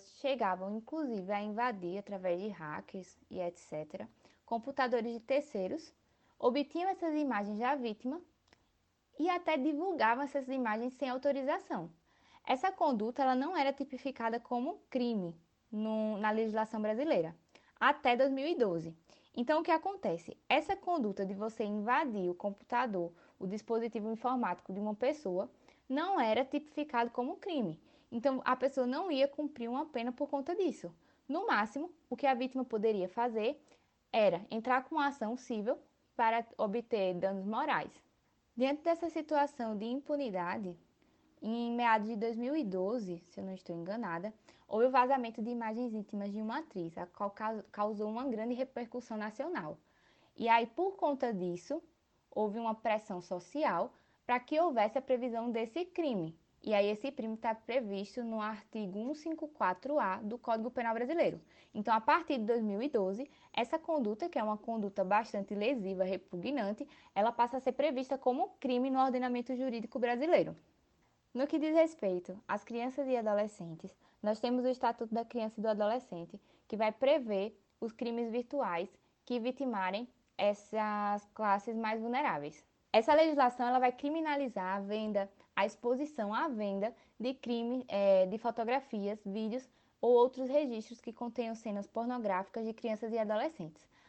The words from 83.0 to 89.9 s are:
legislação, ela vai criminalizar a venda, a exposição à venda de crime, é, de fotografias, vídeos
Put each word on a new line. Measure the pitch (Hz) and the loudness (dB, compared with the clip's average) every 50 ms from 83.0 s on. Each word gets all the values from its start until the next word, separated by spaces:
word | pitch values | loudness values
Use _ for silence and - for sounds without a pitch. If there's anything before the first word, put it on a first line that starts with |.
| 226 320 294 | 6 8 8
legislação, | 311 320 320 302 285 262 247 247 - 247 | 8 8 6 6 6 4 4 4 2 0
ela | 240 254 254 | 4 4 4
vai | 254 247 | 4 4
criminalizar | 247 - - 285 311 330 311 311 285 285 277 247 - 202 185 185 196 | 2 0 -2 -2 0 0 0 0 0 0 0 -2 -2 -4 -2 -2 -2
a | 202 | -4
venda, | 196 196 214 220 220 214 208 202 196 196 - _ - _ - | -2 -2 -4 -2 -2 0 0 0 -2 -2 -8 _ -14 _ 0
a | - 196 | 0 0
exposição | 214 - - - 240 254 254 294 302 - - 214 202 214 | 0 0 -2 0 0 0 0 0 -4 -4 -4 -2 -2 0
à | 240 320 | 0 0
venda | 320 247 214 208 202 196 196 202 226 233 - - _ _ - | 0 -2 -2 -2 -2 0 0 -2 -2 -4 -8 -20 _ _ -6
de | 208 254 262 | -4 -4 -4
crime, | - - 233 240 233 233 233 247 254 247 | -4 -4 -4 -2 -2 -2 -2 -2 -4 -4
é, | - - 202 202 196 - 190 185 | -2 0 2 6 6 8 8 6
de | 185 196 | 4 2
fotografias, | - - 240 226 - 226 220 254 277 269 - - 208 196 202 214 214 - | -2 -2 -2 -2 0 0 0 0 0 -2 -2 -6 -4 -2 -2 -4 -6 -6
vídeos | 196 190 220 220 214 226 262 254 - _ _ _ _ | -6 -4 -2 -2 -2 -4 -4 -8 -10 _ _ _ _